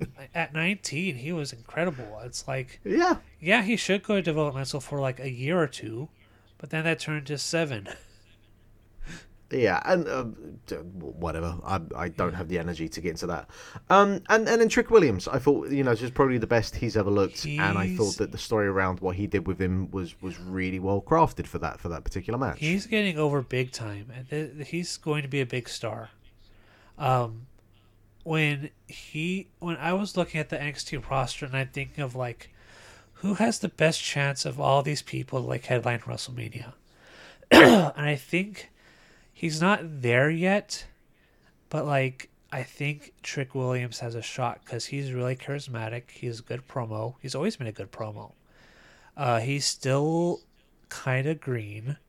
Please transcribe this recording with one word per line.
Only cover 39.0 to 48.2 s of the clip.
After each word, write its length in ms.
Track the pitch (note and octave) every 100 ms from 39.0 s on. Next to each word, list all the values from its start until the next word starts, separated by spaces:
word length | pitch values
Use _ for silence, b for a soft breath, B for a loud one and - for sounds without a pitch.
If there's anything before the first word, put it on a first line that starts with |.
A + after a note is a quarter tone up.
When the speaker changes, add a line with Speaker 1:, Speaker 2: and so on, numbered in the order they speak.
| b b b
Speaker 2:
he's 260 | - E3+ D3+
not 200 | F3+ G#3 E3 D3
there 280 | A#2+ A#2+ D3
yet, 540 | E3 F#3 G3+ - - - - _ _ _ _ _ _ _
but, 160 | D#3
like, 460 | D#3 C#3 C3 C3 - _ _
I 100 | C3
think 500 | B2 - C#3+ D3 - _
Trick 300 | - D3 C3 C3+
Williams 420 | B2+ B2+ B2 A2+
has 160 | A#2+
a 80 | A#2
shot 420 | - - A#2+ -
'cause 220 | - A#2+ -
he's 260 | C#3 C#3
really 220 | B2+ B2
charismatic. 760 | B2+ - C#3 C3+ A#2 A2 A#2+ -
He's 280 | - B2 A2+
a 20 |
good 260 | - B2+ -
promo. 480 | C3+ A2+ G#2+ A2+ C3
He's 140 | C3
always 220 | B2+ F#3+ -
been 100 | A#2
a 60 |
good 180 | G#2 G2+
promo. 420 | - A2 G#2